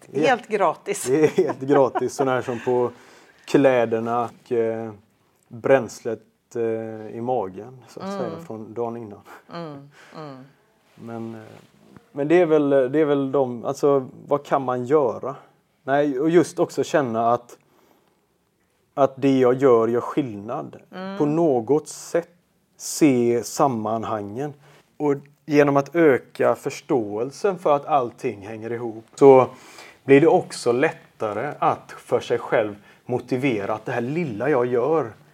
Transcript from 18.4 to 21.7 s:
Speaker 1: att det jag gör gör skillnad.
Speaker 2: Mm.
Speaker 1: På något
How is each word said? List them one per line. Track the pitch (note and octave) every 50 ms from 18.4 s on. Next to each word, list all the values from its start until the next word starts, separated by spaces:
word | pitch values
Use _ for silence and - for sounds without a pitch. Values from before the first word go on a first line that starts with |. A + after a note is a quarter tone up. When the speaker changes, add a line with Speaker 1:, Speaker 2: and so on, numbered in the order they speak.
| _ _ _ _ _ _ _ _ _ _ -
Speaker 1:
att | C#3+ C3+ C3+ -
det | B2+ C3 C#3 C3+ C3
jag | B2+ B2 B2
gör | A#2 C#3 C3 A#2+ A2+ A2+ A#2
gör | A#2 A#2+
skillnad. | - - - D#3+ C#3 A#2+ G#2 G2+ G2+ A2+ B2+ D#3+ C#3+ A#2+ - - - _ -
Speaker 2:
Mm. | - - - - -
Speaker 1:
På | D3+
något | D3 D3+ E3 F3 D#3 B2+ B2 A2 A2